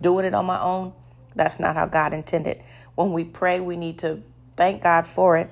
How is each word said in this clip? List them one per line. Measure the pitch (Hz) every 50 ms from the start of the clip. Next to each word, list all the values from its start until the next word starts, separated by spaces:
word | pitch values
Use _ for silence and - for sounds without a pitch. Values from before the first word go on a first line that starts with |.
doing | - 175 180 190 190
it | 185 196
on | 202 185
my | 185 180 -
own. | - 180 185 185 185 185 - - - - - - - - -
That's | - 160 160 - -
not | 165 170 156
how | 160 165
God | - - 160 151 151 156
intended. | 156 156 - - 165 156 - - - - - - - - - -
When | - 180 202
we | 170 165 170
pray, | 170 - - 185 180 180 185
we | 185 175 175
need | 175 170 165 160 -
to | - 160 160 - - - - - - - -
thank | - 175 190 196 -
God | - 175 170 165 165
for | - - 180 185 180 165
it | 160 - -